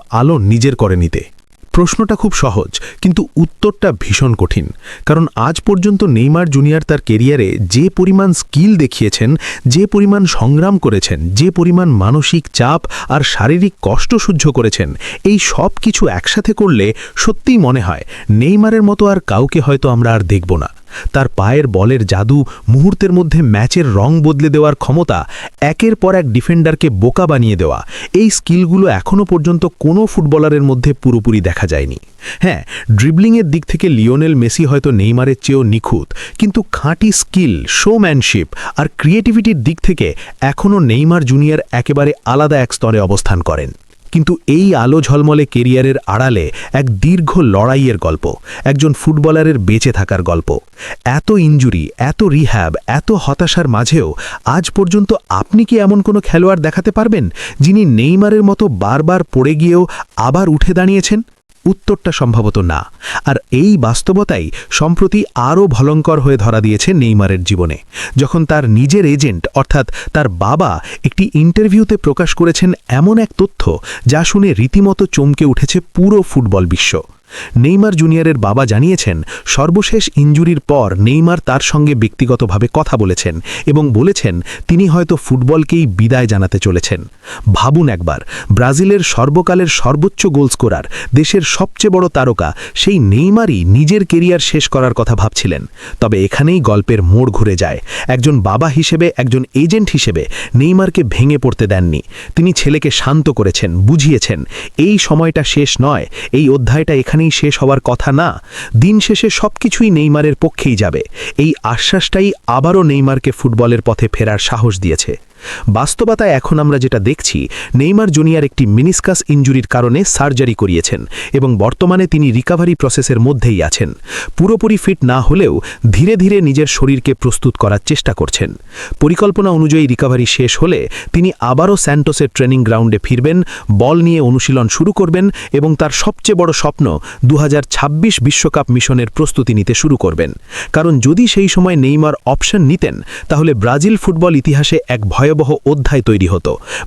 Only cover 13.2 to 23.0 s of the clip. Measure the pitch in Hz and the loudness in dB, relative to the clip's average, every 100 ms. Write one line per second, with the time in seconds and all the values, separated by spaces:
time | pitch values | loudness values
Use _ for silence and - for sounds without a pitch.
13.2 | 139 - 113 175 190 - 98 110 - 233 | -2 -2 0 2 0 -2 -2 0 0 0
14.2 | - 160 156 131 110 - 80 64 - - | 0 0 0 2 0 0 -6 -6 -14 -4
15.2 | 196 208 - - 277 - 226 - - 90 | 0 0 0 -2 -2 -2 -2 0 -2 -2
16.2 | - - 214 214 196 123 101 110 - - | -4 -2 -2 -2 0 0 0 -4 -10 -4
17.2 | - 214 - 240 131 127 90 78 - - | -4 -2 0 2 2 0 -2 -6 -10 -12
18.2 | - 104 135 208 220 226 202 208 202 190 | -2 2 2 2 2 2 2 2 2 0
19.2 | - 101 135 175 143 139 139 117 117 113 | -2 0 0 0 0 0 0 0 2 0
20.2 | 90 101 87 85 - - - - - 139 | 0 -2 0 -2 -4 -10 -20 -10 -4 -2
21.2 | 131 - 107 139 139 92 104 131 104 95 | -2 -2 0 0 0 0 2 0 0 -2
22.2 | 107 143 131 - - 123 180 196 | 2 2 0 -4 0 2 2 2